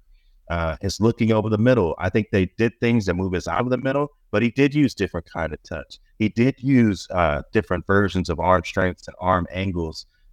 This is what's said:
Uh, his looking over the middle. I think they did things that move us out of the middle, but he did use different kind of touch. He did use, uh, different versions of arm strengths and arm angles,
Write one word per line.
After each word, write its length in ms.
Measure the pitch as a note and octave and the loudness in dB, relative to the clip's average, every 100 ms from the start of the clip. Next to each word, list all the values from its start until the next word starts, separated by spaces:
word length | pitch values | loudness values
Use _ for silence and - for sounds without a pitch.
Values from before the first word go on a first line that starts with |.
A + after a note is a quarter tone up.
| _ _ _ _ - | _ _ _ _ -8
Uh, 260 | E2+ E2 D#2 | -4 -4 -4
his 180 | G2 - | -6 0
looking 320 | A2 - A2 | 0 2 0
over 160 | A2 G#2+ | 2 0
the 80 | G#2+ | 2
middle. 380 | A#2+ B2 E2+ - | 4 4 2 0
I 120 | F#2 | -2
think 180 | A#2 G#2 | -2 0
they 160 | G#2 F#2 - | 0 0 0
did 140 | A2+ - | -2 0
things 260 | A#2+ A#2 F#2 | 0 2 0
that 80 | |
move 180 | F2 F#2+ | -2 -2
us 160 | F2+ E2+ | -4 -2
out 140 | F2 | -2
of 80 | B2 | -2
the 80 | B2 | -2
middle, 300 | C3+ C#3 D3 _ _ | -2 -2 -4 _ _
but 120 | G#2+ | -2
he 80 | A#2 | 0
did 240 | C3+ C#3 | 2 2
use 180 | D3 C3+ | 2 0
different 380 | - F#2 E2+ - | 0 -4 -6 -10
kind 220 | - D#2+ | -8 -6
of 100 | D2+ | -8
touch. 360 | - D#2+ - - _ - | -12 -12 -12 -20 _ -4
He 100 | A2 | -2
did 280 | A2+ B2+ - | 2 0 0
use, 480 | C3 C3 A2 F#2 - | 2 4 4 2 -4
uh, 320 | F2+ E2 D2 - | 0 0 0 -2
different 340 | A2 - F2 - | -2 0 -2 2
versions 420 | G2 G2 F#2 F2 | 2 2 0 -2
of 100 | D#2 | -2
arm 240 | E2+ F#2 | 2 2
strengths 420 | - - F#2 F2 - | 2 -2 -2 -4 -14
and 100 | - | -4
arm 280 | F#2 F#2 E2+ | 0 0 0
angles, 540 | F#2 G2 F2 D#2+ D#2 - _ _ | -4 -4 -4 -6 -8 -16 _ _